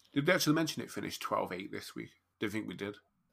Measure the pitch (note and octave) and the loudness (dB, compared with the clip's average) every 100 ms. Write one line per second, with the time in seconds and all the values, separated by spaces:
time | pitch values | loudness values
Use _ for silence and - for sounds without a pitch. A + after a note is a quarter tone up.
0 | _ C#3+ D3+ F#3 D3+ D#3+ D#3+ - - G#2 | _ 2 4 6 6 4 4 -2 -6 -6
1 | - - - G2+ G2 F#2 G2 G2+ - - | -6 -6 -2 0 0 -4 -6 -8 -8 -10
2 | - _ _ - G#2+ A2 - F2+ G2+ - | -10 _ _ -4 -2 -2 -4 -4 -6 -8
3 | _ _ _ | _ _ _